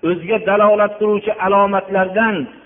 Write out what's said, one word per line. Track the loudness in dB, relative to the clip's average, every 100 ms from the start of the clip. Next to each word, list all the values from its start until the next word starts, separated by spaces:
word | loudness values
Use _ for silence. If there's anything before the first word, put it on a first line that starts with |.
o'ziga | -2 -4 -2 -4
dalolat | 0 2 4 4 2
qiluvchi | 0 -2 0 -2
alomatlardan, | -4 0 2 2 0 -2 -2 0 0 0 -2 -6 -12